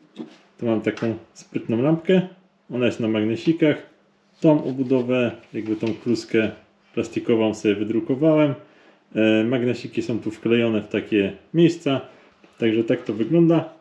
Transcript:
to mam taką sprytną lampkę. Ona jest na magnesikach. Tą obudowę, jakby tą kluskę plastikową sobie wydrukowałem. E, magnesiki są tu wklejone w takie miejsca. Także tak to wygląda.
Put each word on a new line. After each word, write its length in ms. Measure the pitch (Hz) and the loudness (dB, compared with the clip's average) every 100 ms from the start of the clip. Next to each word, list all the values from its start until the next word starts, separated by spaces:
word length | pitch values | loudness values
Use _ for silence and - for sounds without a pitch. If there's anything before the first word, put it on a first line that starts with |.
| _ - - - _ - | _ -18 -18 -20 _ -6
to 80 | 120 | -2
mam 160 | 107 | 0
taką 360 | 107 - 117 110 - | -2 -2 -4 -6 -12
sprytną 480 | - - - - 117 | -20 -12 -8 -4 0
lampkę. 400 | 139 165 - 190 185 - _ _ - | 2 0 2 2 0 -8 _ _ -10
Ona 120 | 123 120 | -2 -2
jest 140 | - | 0
na 80 | 110 | -2
magnesikach. 840 | 110 107 113 - 160 156 143 - _ _ _ _ _ | 0 -2 -2 -2 2 2 0 -6 _ _ _ _ _
Tą 220 | 160 151 | 2 2
obudowę, 680 | 139 131 127 131 120 127 120 - - | 0 -4 0 0 0 0 0 -4 -10
jakby 220 | 117 104 107 | -8 -6 -4
tą 180 | 113 | -4
kluskę 580 | 107 123 113 - 113 104 - _ _ _ | -4 -4 -4 0 0 0 -4 _ _ _
plastikową 600 | - 113 110 - 113 110 | -8 -6 -4 0 2 0
sobie 220 | 104 110 101 | 0 0 0
wydrukowałem. 800 | 107 113 - 131 160 151 147 - - _ _ _ _ 107 | 0 -2 -2 0 2 4 2 -2 -12 _ _ _ _ 0
E, 280 | 107 110 | 2 2
magnesiki 580 | 110 127 123 117 - - | 2 0 -2 -4 -6 -6
są 180 | 113 113 | -4 -4
tu 120 | 110 | -6
wklejone 500 | - 113 117 117 107 | -4 0 2 2 0
w 60 | 101 | -2
takie 460 | 107 - 107 95 - _ | -6 0 0 0 -4 _
miejsca. 480 | 160 165 - 143 135 - - _ _ _ - | 2 2 2 -4 -4 -6 -20 _ _ _ -4
Także 260 | 117 110 | 0 0
tak 200 | 113 127 | 0 -2
to 100 | - | -4
wygląda. 600 | 104 110 170 165 165 - - | -4 0 4 4 4 -2 -8